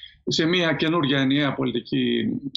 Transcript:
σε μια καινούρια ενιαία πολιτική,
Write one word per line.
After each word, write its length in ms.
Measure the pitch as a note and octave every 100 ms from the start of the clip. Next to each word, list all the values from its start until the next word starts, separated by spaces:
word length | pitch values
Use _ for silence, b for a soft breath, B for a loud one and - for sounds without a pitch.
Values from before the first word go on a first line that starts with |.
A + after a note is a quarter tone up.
| B B -
σε 140 | - D#3+
μια 280 | F3+ E3
καινούρια 460 | D3+ E3 E3+ C3 C#3
ενιαία 340 | C3 C#3+ C#3+
πολιτική, 720 | - C3 A#2 - C#3 B2 A#2 - - C#3